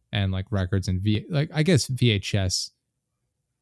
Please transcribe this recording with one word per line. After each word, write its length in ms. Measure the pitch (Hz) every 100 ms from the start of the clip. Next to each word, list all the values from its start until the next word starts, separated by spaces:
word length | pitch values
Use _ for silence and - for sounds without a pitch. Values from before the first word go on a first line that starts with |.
| _
and, 180 | 107 95
like, 180 | 95 95
records 360 | 101 90 98 92
and 120 | 92
V-, 240 | 101 107 311
like, 200 | 156 156
I 100 | 151
guess 240 | 156 160 -
V 240 | 123 120
H 240 | 101 - 104
S 360 | 95 - - - _ _ _ _ _ _ _ _